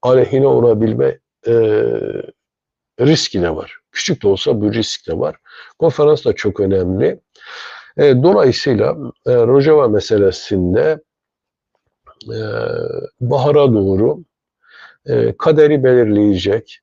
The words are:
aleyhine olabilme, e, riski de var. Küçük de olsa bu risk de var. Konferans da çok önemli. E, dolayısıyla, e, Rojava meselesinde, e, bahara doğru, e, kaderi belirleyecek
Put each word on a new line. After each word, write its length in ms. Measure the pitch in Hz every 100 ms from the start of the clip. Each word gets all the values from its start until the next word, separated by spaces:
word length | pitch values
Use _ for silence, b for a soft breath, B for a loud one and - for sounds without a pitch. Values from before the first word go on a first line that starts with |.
aleyhine 460 | 123 127 123 135 139
olabilme, 720 | 127 120 107 110 113 92 - _ _ -
e, 60 | 117 110 107 - 57 52 50 - _ _ _ _ _ _ _
riski 420 | 127 160 - 104
de 140 | 87 78
var. 220 | - - _
Küçük 320 | - - 156
de 40 | 104
olsa 340 | 98 - 117
bu 120 | 104
risk 340 | 113 110 - -
de 120 | -
var. 160 | 135 - B B B B
Konferans 460 | 165 - 147 147 -
da 80 |
çok 260 | 104 107 92
önemli. 600 | 98 95 90 95 113 - _ B B B B B B -
E, 260 | 143 127
dolayısıyla, 760 | 151 202 151 - - 117 135 165 131 - -
e, 80 | 123
Rojava 520 | 117 135 139 156 131
meselesinde, 1120 | 104 92 107 98 92 - 101 90 90 156 156 _ _ _ _ _ _ _ _ _ _ _ _
e, 160 | - 57 107 57 50 50 50 50 - _
bahara 520 | 120 135 131 147 143
doğru, 500 | 110 95 95 117 151 170 _ _ _ B B B B -
e, 320 | 123 113 -
kaderi 460 | 156 156 151 147
belirleyecek 960 | 131 127 113 104 104 95 92 107 - -